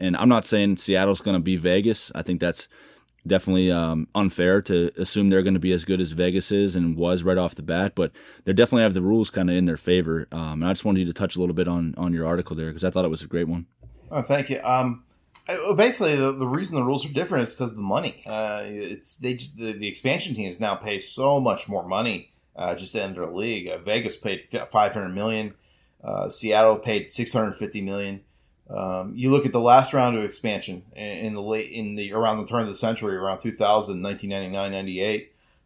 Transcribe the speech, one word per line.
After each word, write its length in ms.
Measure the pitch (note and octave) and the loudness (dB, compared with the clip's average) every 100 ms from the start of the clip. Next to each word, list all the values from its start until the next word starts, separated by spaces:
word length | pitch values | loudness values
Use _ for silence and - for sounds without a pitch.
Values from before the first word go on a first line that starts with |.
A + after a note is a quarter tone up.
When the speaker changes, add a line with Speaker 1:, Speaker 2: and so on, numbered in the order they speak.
Speaker 1:
And 160 | F#2 F2 | -4 2
I'm 120 | A#2+ | 4
not 160 | A#2 | 4
saying 340 | - G#2+ G2+ F#2+ | 4 2 2 0
Seattle's 420 | - F#2 G2 F#2+ | 0 2 2 2
gonna 180 | G#2 F#2 | 0 0
be 160 | E2+ | 0
Vegas. 560 | F#2 F2 F#2 G#2 G#2+ - - | 0 2 4 2 0 -2 -6
I 60 | |
think 180 | F2 F2+ | -4 -2
that's 260 | F2 - - - - _ _ _ | -2 -2 -8 -18 -20 _ _ _
definitely, 460 | - F#2+ F#2+ F#2 F#2 | 0 2 4 2 4
um, 380 | E2+ E2 D#2+ D#2 | 2 0 -2 -2
unfair 480 | - F#2+ - F2+ G2 | 0 0 2 4 4
to 280 | G2 F2+ E2+ - | 4 2 0 -2
assume 300 | F#2 G#2 G2+ | -4 2 4
they're 140 | F#2+ | 4
gonna 160 | F#2+ F#2 | 4 2
be 120 | F2+ | 2
as 120 | F2+ | 0
good 160 | E2 F#2 | 2 0
as 100 | F2 | 0
Vegas 400 | D#2+ F2+ F#2 - | 0 0 0 0
is 240 | G2+ G2+ | 2 2
and 220 | F2+ E2+ E2 | 2 0 2
was 260 | E2+ F2+ | 0 2
right 160 | F2 F#2 | 2 2
off 160 | F2 | 0
the 80 | - | -4
bat, 300 | D#2 E2+ G2 | -4 -2 0
but 160 | - E2 - - - | 0 -2 -4 -20 -8
they 80 | - | 0
definitely 300 | F#2+ A#2 A#2+ | 4 6 6
have 120 | A2 | 4
the 80 | F#2 | 4
rules 280 | F#2 A2+ G#2+ | 2 4 2
kinda 220 | - F2+ | 2 2
in 140 | F2+ F2+ | 4 2
their 100 | D#2 | 0
favor. 500 | - F2+ E2 D#2+ - | 2 2 2 -2 -4
Um, 300 | E2 D#2 D#2 | -8 -6 -2
and 20 | |
I 80 | E2+ | -2
just 120 | F#2+ | 0
wanted 140 | G#2+ F#2+ | 2 2
you 80 | F2 | 0
to 60 | |
touch 240 | E2 G2 F2+ | -2 -4 0
a 40 | |
little 140 | F2+ | -2
bit 140 | E2 F2 | 0 0
on, 260 | F2 E2 - | 0 -2 -2
on 160 | F2 | -2
your 140 | E2+ D#2+ | -2 0
article 300 | E2+ E2+ D#2+ | -2 -2 -6
there, 160 | D#2+ | -6
'cause 100 | D#2 | -4
I 80 | F#2 | -2
thought 140 | F#2 | 0
it 40 | F2 | 0
was 140 | D#2 | -2
a 60 | D2+ | -4
great 180 | E2+ E2 | -4 -2
one. 200 | E2+ E2+ _ - - - | -4 -8 _ -20 -20 -8
Speaker 2:
Oh, 120 | D3+ | -6
thank 280 | A#2+ C#3+ C3+ | 0 0 0
you. 100 | C3+ | -4
Um, 420 | - C3 B2+ A#2+ _ _ _ _ - | 0 2 2 -2 _ _ _ _ -8
I, 60 | F3 | -2
well, 160 | F3 | 2
basically, 420 | E3+ A3+ A#3+ F3 D3 | 4 4 4 2 2
the, 160 | C3+ | 2
the 140 | C3+ B2+ | 0 -2
reason 300 | D3 F#3 D#3 | -2 -2 0
the 80 | |
rules 200 | B2 C#3 | 0 0
are 80 | D3 | -2
different 360 | C#3+ F3+ D#3+ A2+ | -4 0 0 -2
is 60 | |
'cause 160 | - B2 | -2 -6
of 60 | G#2+ | -4
the 60 | |
money. 400 | G2 A2+ E3+ - - | -2 0 -2 -6 -10
Uh, 360 | G#2+ G#2+ G#2 | -6 -4 -6
it's, 520 | G#2 G#2 F#2+ G#2+ - - | -8 -10 -10 -10 -14 -8
they 180 | B2 | -6
just, 220 | B2 - A2 | -6 -8 -8
the, 160 | A2+ | -8
the 140 | G2+ G#2 | -6 -8
expansion 460 | F#2+ C3 E3+ F#3 | -4 -2 -2 -2
teams 260 | A2 G2 F2 | -6 -6 -4
now 140 | G#2+ G2+ | -4 -4
pay 220 | A2 G2+ | -4 -6
so 420 | - - C3+ C#3+ | -6 -2 2 2
much 280 | B2 F#2+ - | 2 -2 -2
more 180 | G2 F2 | -6 -2
money, 460 | F#2+ A#2 F#2+ - _ _ | -2 -2 -4 -10 _ _
uh, 200 | - F2 | -8 -6
just 180 | F2 - | -6 -6
to 100 | A#2 | -6
enter 240 | G2 F#2 E2 | -6 -6 -8
the 60 | |
league. 360 | F2+ A2+ G#2+ F2+ | -4 -4 -4 -6
Uh, 100 | F2+ | -8
Vegas 380 | F2 A2 A2 - | -2 -2 -2 -6
paid 260 | A2 F2+ | -6 -6
fi-, 240 | - A#2 - | -6 -8 -2
five 260 | A2 G#2 | 2 2
hundred 220 | G#2+ F#2 | 0 -6
million. 400 | F#2 A2 A2 G#2+ - _ _ _ _ | -4 -4 -4 -6 -12 _ _ _ _
Uh, 260 | A2 - G2 | -8 -6 -4
Seattle 500 | - A2 G#2+ A2 A2 | -4 2 6 8 6
paid 320 | A#2+ G#2 - | 2 -2 -2
six 220 | - A#2 | -4 -2
hundred 220 | B2 G#2+ | 0 0
fifty 260 | - G#2 G#2+ | -2 -8 -6
million. 420 | G2 G2 G2+ G2 - _ _ _ - | -6 -4 -6 -8 -14 _ _ _ -12
Um, 420 | - F#2+ F#2 F#2+ B2 | -8 -4 -6 -6 -2
you 140 | B2+ | 4
look 160 | C#3 C3+ | 4 4
at 60 | |
the 80 | A#2 | 4
last 320 | A#2+ B2+ C3 | 8 8 8
round 240 | C#3 B2 A2+ | 4 2 2
of 80 | |
expansion 600 | G#2 - A2+ G2+ - F2+ F#2 | -2 -4 -4 -4 -6 -12 -14
in, 320 | - G#2 F2+ G#2+ | -12 -10 -8 -6
in 80 | |
the 80 | G#2 | -6
late, 280 | G2+ A2 C2+ | -4 -4 -4
in 240 | G#2+ G#2+ | -8 -8
the, 180 | G#2 G2+ | -6 -4
around 260 | G#2+ A2+ G#2+ | 0 0 0
the 80 | G2+ | -2
turn 160 | A#2 | -2
of 60 | A2 | -2
the 60 | |
century, 420 | G2 A2+ A2+ G#2+ F#2 | -2 -2 -2 -4 -4
around 240 | F#2+ F#2 | -4 -4
two 120 | A#2 | -6
thousand, 500 | - G#2 G#2+ G2+ F#2 | 0 4 4 2 -4
nineteen 280 | G2 G2 G2+ | -6 -8 -8
ninety-nine, 400 | G2 F#2 G2 G2 | -6 -6 -6 -4
ninety-eight. 600 | G2 F#2+ F#2 G#2 G#2+ - _ _ _ | -6 -6 -2 -2 -2 -6 _ _ _